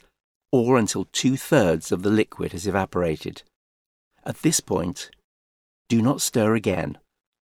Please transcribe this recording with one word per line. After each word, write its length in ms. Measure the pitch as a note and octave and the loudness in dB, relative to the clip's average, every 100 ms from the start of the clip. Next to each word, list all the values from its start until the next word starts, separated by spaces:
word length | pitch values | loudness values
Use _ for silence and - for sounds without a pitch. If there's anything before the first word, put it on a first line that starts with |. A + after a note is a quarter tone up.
| _ _ _ _ _ | _ _ _ _ _
or 240 | C3 A#2 B2+ | 2 4 2
until 320 | G2+ G2 - | 2 -2 -6
two-thirds 800 | - C3 C3 - D3 F2+ E2 - | -2 0 0 2 4 4 0 -2
of 120 | F2+ | -2
the 80 | G2+ | 2
liquid 420 | G#2+ - - E2+ | 2 0 -4 -8
has 140 | E2+ G2 | -6 -2
evaporated. 760 | F#2+ F#2+ F2+ E2+ D2+ - - - _ _ _ _ _ _ _ | -2 -2 -2 -2 -4 -8 -14 -20 _ _ _ _ _ _ _
At 180 | - - | -14 -4
this 180 | D#3 - | 0 0
point, 500 | - F#2+ F2 - - _ _ _ _ _ _ _ - | -2 -2 -4 -8 -14 _ _ _ _ _ _ _ 0
do 140 | A#2 | 2
not 180 | A#2 - | 2 0
stir 340 | - A#2+ G#2+ | -2 0 2
again 440 | A2+ G2+ F2 D2+ - _ _ _ _ | 2 0 -2 -4 -10 _ _ _ _